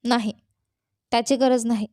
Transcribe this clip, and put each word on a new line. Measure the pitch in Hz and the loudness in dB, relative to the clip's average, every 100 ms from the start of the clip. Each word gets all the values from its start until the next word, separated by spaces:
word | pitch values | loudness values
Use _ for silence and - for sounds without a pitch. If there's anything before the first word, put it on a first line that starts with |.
"नाही, | 240 240 214 - _ _ _ _ _ _ _ | 0 -2 -2 -8 _ _ _ _ _ _ _
त्याची | 233 226 269 | -4 0 2
गरज | 262 247 226 | 2 2 0
नाही." | 226 214 | -2 -4